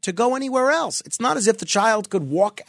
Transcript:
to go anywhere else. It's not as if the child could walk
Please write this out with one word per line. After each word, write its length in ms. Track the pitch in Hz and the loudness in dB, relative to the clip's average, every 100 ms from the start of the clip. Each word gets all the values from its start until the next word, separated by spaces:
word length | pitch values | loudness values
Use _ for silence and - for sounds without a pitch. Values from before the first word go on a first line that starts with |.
to 100 | 190 | -6
go 240 | 175 247 262 | 0 0 0
anywhere 340 | 269 262 262 | -2 0 2
else. 320 | 330 285 - - | 2 -2 -6 -8
It's 160 | - | -4
not 160 | 247 302 | 0 2
as 100 | 208 | 2
if 120 | 208 | 0
the 60 | 175 | -2
child 440 | 202 220 214 202 | 0 2 0 0
could 200 | 190 135 | -4 -2
walk 300 | 160 202 - | 0 0 -2